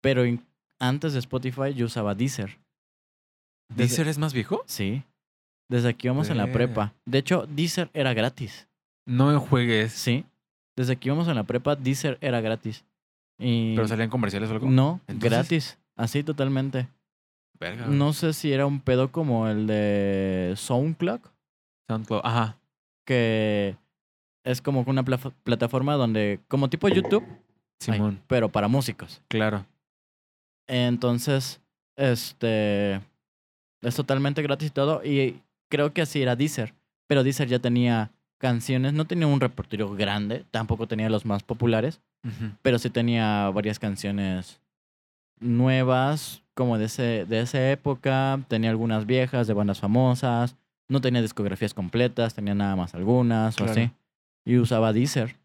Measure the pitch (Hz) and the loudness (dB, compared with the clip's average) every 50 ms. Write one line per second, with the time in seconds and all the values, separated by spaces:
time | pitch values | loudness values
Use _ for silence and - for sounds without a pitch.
0 | - 135 135 127 123 120 120 120 - _ _ _ _ _ _ _ 127 127 135 143 | 2 2 2 4 2 2 0 -2 -6 _ _ _ _ _ _ _ -2 0 0 0
1 | 156 160 143 131 127 127 - 131 123 131 123 135 135 139 143 127 120 113 - 120 | -2 -2 -2 -4 -4 -4 -6 -6 -6 -6 -6 -4 -4 -4 -2 -2 -4 -2 -2 -4
2 | 107 104 101 98 120 139 - - 104 98 - _ _ _ _ _ _ _ _ _ | -2 -2 -2 0 -2 -2 -2 -6 -8 -10 -10 _ _ _ _ _ _ _ _ _
3 | _ _ _ _ _ _ _ _ _ _ _ _ _ _ 110 113 127 123 - - | _ _ _ _ _ _ _ _ _ _ _ _ _ _ -2 0 0 2 2 0
4 | 160 156 156 143 151 156 131 123 107 - 190 415 523 - - - 101 95 107 139 | 0 -2 -2 -2 -4 -2 -2 -4 -2 -2 -4 -6 -6 -8 -6 -4 -4 -4 -4 -6
5 | - _ _ _ _ _ _ _ _ _ _ _ _ _ 123 120 120 123 113 - | -8 _ _ _ _ _ _ _ _ _ _ _ _ _ -2 0 0 0 -2 -2
6 | - 123 127 139 151 - 156 117 104 123 127 117 120 123 117 113 104 104 - _ | -2 -2 -2 -2 -2 -2 -2 -2 -2 0 0 0 0 0 0 -2 -4 -4 -6 _
7 | _ - 123 135 139 - 185 175 - 147 147 143 165 170 - - 170 - _ 156 | _ -2 -2 -2 0 2 0 -2 -2 -4 -4 -4 -2 -2 -2 -4 -6 -6 _ -2
8 | 135 131 123 110 110 131 - - 127 98 - - - _ _ _ _ _ _ _ | 0 0 2 0 0 -2 -2 -6 -12 -12 -12 -16 -20 _ _ _ _ _ _ _
9 | _ - 123 123 135 143 147 143 143 - 139 127 120 120 113 107 110 113 110 - | _ -4 2 4 4 6 6 4 4 4 2 4 4 4 4 2 2 0 -4 -4
10 | - 127 120 135 - _ _ _ _ _ _ _ _ _ _ - 127 123 131 123 | -2 0 0 0 -2 _ _ _ _ _ _ _ _ _ _ -4 -2 -2 -2 -2
11 | - 127 143 160 170 170 156 113 104 - 113 123 131 147 147 143 131 127 139 135 | -2 -2 0 0 0 0 0 -2 -2 -2 -2 -2 0 0 -2 0 0 -2 -2 0
12 | - 147 127 - - 143 123 117 110 110 113 113 _ 110 110 - _ _ _ _ | -2 -4 -4 -2 -2 -2 0 0 0 -2 -4 -4 _ -10 -10 -10 _ _ _ _
13 | _ _ _ _ _ _ _ _ - 127 117 117 113 113 110 110 110 107 113 107 | _ _ _ _ _ _ _ _ -2 0 2 2 2 2 2 0 0 0 0 -2
14 | 113 113 113 127 113 101 95 101 107 110 110 110 123 131 131 131 131 147 175 185 | -2 -2 0 -2 -2 0 -2 -4 -4 -4 -4 -2 2 4 4 6 4 4 0 -4
15 | _ - - 104 107 117 110 120 165 - 175 160 135 - - _ _ _ _ - | _ -10 -8 -2 0 2 2 2 2 2 0 0 0 -4 -12 _ _ _ _ -6
16 | 117 117 - 143 147 156 156 139 135 135 139 135 131 139 135 131 127 127 _ _ | -6 -2 -2 -4 -4 -4 -2 -2 -2 0 0 0 -2 -2 -4 -4 -6 -6 _ _
17 | _ _ _ _ _ _ _ _ _ _ _ _ 82 87 101 117 120 123 143 139 | _ _ _ _ _ _ _ _ _ _ _ _ -10 -8 -8 -6 -2 0 2 2
18 | 143 147 151 - - 160 156 - - 151 139 135 139 139 143 139 - - 127 127 | 2 2 0 0 -2 -2 -2 -2 -2 0 0 2 2 0 0 -2 0 2 2 2
19 | 131 131 - 165 160 143 120 113 110 110 107 107 107 107 107 104 104 104 101 101 | 2 0 0 -2 0 0 0 2 2 0 0 0 0 0 2 2 2 2 2 2
20 | 101 98 98 95 95 95 92 92 92 90 95 101 - - 123 123 139 160 160 - | 2 2 0 0 0 0 0 0 -2 -2 -4 -4 -4 -2 0 0 0 -2 -2 -2
21 | 175 175 220 240 _ - _ _ _ _ _ _ _ _ _ _ _ - 110 110 | -4 -4 -4 -6 _ -20 _ _ _ _ _ _ _ _ _ _ _ -6 -6 -6
22 | 110 - 113 104 - 117 113 120 113 110 110 _ _ _ _ _ _ _ _ _ | -4 -4 -4 -2 -2 0 0 0 0 -2 -4 _ _ _ _ _ _ _ _ _
23 | _ - 131 123 117 113 110 110 107 107 104 104 101 98 92 - _ _ _ _ | _ 0 2 2 2 2 2 2 2 2 2 2 0 -2 -4 -8 _ _ _ _
24 | _ _ _ _ _ _ _ _ _ 127 127 127 - 147 139 131 120 131 135 131 | _ _ _ _ _ _ _ _ _ -4 -4 -2 -2 0 0 0 0 2 0 0
25 | 127 131 131 127 - 135 - _ _ - 120 110 120 117 - 127 131 143 147 143 | 0 0 -2 -2 -4 -10 -14 _ _ -2 0 0 0 0 0 0 0 0 2 2
26 | 127 113 110 107 104 104 101 92 _ _ - 135 139 131 - 165 - 202 175 185 | 2 2 2 2 2 0 -2 -4 _ _ -2 0 0 0 -2 0 2 2 2 2
27 | 180 - 196 214 214 - - - _ _ _ _ _ _ _ _ - - 107 101 | 2 2 0 0 0 -4 -18 -20 _ _ _ _ _ _ _ _ -4 -2 0 0
28 | 104 104 98 95 _ _ 131 123 113 104 - 107 101 104 120 139 131 120 104 - | 0 -2 -2 -4 _ _ 2 2 2 2 0 0 2 2 2 2 0 -2 -6 -8
29 | - - - - _ _ - 110 107 107 107 101 95 _ _ _ _ _ _ _ | -14 -18 -18 -20 _ _ -2 0 0 0 0 -4 -8 _ _ _ _ _ _ _
30 | _ _ _ _ _ _ _ _ _ _ _ _ _ - 127 123 123 123 123 120 | _ _ _ _ _ _ _ _ _ _ _ _ _ -4 0 2 2 2 2 2
31 | 123 123 120 120 - 147 139 135 127 131 - _ _ _ _ _ _ _ _ - | 2 0 0 0 0 0 0 0 0 -4 -12 _ _ _ _ _ _ _ _ 0
32 | 139 131 120 117 - - - _ - 117 110 107 107 104 101 101 101 101 98 98 | 2 2 2 0 -2 -10 -8 _ -2 0 2 2 2 2 2 2 0 0 -2 -4
33 | 98 _ _ _ _ _ _ _ _ _ _ _ _ _ _ _ - 123 120 - | -8 _ _ _ _ _ _ _ _ _ _ _ _ _ _ _ -6 -4 -4 -4
34 | 139 - 135 135 139 143 143 151 151 143 139 139 151 151 - 139 139 143 160 - | -2 0 0 0 0 -2 -2 -2 -2 -2 -2 -2 -4 -6 -2 0 0 0 0 -2
35 | 98 143 143 139 135 123 - - _ _ _ _ _ _ - 143 147 147 147 175 | -2 -2 0 0 0 0 -2 -6 _ _ _ _ _ _ 0 0 0 0 0 -2
36 | 160 139 - 147 135 123 123 120 143 151 - - 113 107 - _ _ _ _ _ | -4 -2 0 0 0 0 0 0 -2 -2 -2 -4 -6 -8 -10 _ _ _ _ _
37 | _ _ 147 139 127 135 135 127 147 120 123 120 123 123 120 120 123 120 117 113 | _ _ 2 4 4 2 2 0 0 0 0 0 2 2 2 4 4 4 2 2
38 | 107 110 _ _ _ _ _ _ - 127 123 117 117 - 131 127 131 139 143 156 | 0 -4 _ _ _ _ _ _ -2 0 0 0 0 -2 -2 0 0 0 0 -2
39 | 160 156 175 175 160 151 143 135 131 123 - - 98 _ - 104 107 98 101 98 | -2 -2 -2 0 2 2 4 4 2 0 -2 -6 -10 _ -4 -4 -4 -4 -2 -2
40 | 104 95 101 107 104 104 113 143 - _ - 110 113 110 117 107 113 107 113 107 | -2 -2 0 -2 -2 -4 -6 -8 -10 _ -4 -4 -2 -2 -2 -4 -2 -4 -4 -2
41 | 110 110 110 104 - 110 101 101 - - 120 113 123 120 113 110 110 147 165 _ | 0 0 0 0 0 -2 -2 -2 -2 -6 -4 0 0 2 2 2 0 -2 -4 _
42 | _ _ _ _ - 123 107 - 113 107 101 _ _ 113 120 120 - 123 117 123 | _ _ _ _ -12 -12 -10 -8 -10 -10 -10 _ _ 2 2 2 0 -2 -2 0
43 | 117 120 117 117 113 107 107 104 101 98 95 104 101 107 104 - - 104 98 92 | 2 2 2 2 2 2 2 2 2 2 0 0 -2 -2 -4 -4 -4 -6 -6 -4
44 | - 101 101 101 98 95 92 92 90 - - _ _ _ _ _ _ _ _ _ | -4 -4 -2 -2 -2 -2 -2 -4 -6 -10 -18 _ _ _ _ _ _ _ _ _
45 | _ _ _ _ _ _ _ _ 117 123 117 120 123 131 131 131 127 127 127 127 | _ _ _ _ _ _ _ _ -2 0 2 4 4 4 4 4 4 4 4 2
46 | 131 139 151 151 - - - - _ _ _ - 127 123 117 110 107 110 - - | 2 2 0 -2 -6 -10 -14 -16 _ _ _ -2 0 0 2 0 -2 -2 -2 -2
47 | 127 117 117 110 90 92 113 110 117 120 - 139 127 131 139 139 _ 147 135 127 | -2 0 0 -2 -2 -2 -2 -2 -2 0 0 0 2 2 2 0 _ -4 -4 -2
48 | - 139 131 131 135 135 135 135 135 _ 117 110 110 113 113 110 113 117 110 107 | 0 0 2 2 2 2 0 -2 -2 _ -2 0 2 2 0 0 0 0 0 0
49 | 107 104 127 131 127 123 - 123 117 107 107 101 104 101 98 - - 101 107 123 | 0 2 2 2 2 2 0 0 0 2 2 0 2 0 0 -2 0 2 4 4
50 | 131 127 123 127 - 127 120 117 120 123 - _ _ _ _ _ _ _ 131 139 | 4 4 2 2 0 0 2 2 0 -2 -4 _ _ _ _ _ _ _ -2 0
51 | 127 127 123 120 113 107 - - 104 101 95 - 113 101 - - 95 87 - 117 | 2 2 2 2 0 0 -2 -4 -4 -4 -2 -2 -4 -4 -4 -6 -8 -2 0 0
52 | 123 120 107 - 117 113 - - 104 101 101 101 101 98 98 92 87 85 - 87 | 0 0 2 0 -2 -2 -2 -4 -4 -2 0 0 0 0 0 -2 -4 -4 -6 -4
53 | - 104 123 127 123 120 117 113 110 113 110 - 101 98 110 120 117 120 - _ | 0 2 2 4 4 2 2 2 2 0 0 0 -2 0 2 2 0 0 -2 _
54 | _ _ _ _ _ _ _ _ _ - 120 123 120 120 123 110 113 110 107 113 | _ _ _ _ _ _ _ _ _ 2 4 4 4 4 2 2 4 4 4 2
55 | 127 151 - 139 113 120 - _ | 0 0 0 -2 -4 -4 -8 _